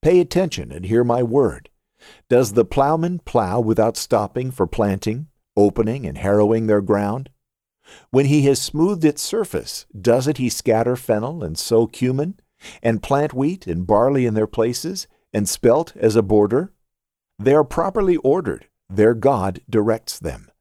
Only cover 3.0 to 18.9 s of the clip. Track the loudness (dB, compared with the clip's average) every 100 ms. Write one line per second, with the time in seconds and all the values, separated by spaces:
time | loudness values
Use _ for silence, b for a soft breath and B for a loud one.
3 | -2 -6 -2 -2 0 -2 0 2 2 0
4 | -2 0 0 -4 -8 -4 -4 0 -2 -2
5 | -4 -6 -10 _ _ 2 2 2 -4 -2
6 | -8 -6 0 2 2 2 2 0 2 0
7 | 0 -6 -10 _ _ _ _ _ b b
8 | b 0 2 2 4 2 -2 -2 -2 2
9 | 0 0 -6 -4 -4 -6 -8 -16 -16 -6
10 | 0 2 2 -2 -4 -4 0 0 0 -4
11 | -2 -2 -2 -8 -10 -8 0 0 0 -2
12 | -4 -2 -4 -8 _ _ B B -2 -2
13 | -2 -2 0 -2 -4 -4 -6 -6 0 2
14 | 4 2 0 0 -2 0 -2 -2 -8 -10
15 | -14 _ _ -4 -4 0 2 2 0 -2
16 | 0 2 2 4 4 0 -4 _ _ _
17 | _ _ _ _ 2 4 2 0 -2 -2
18 | 0 2 2 0 -2 -8 _ _ _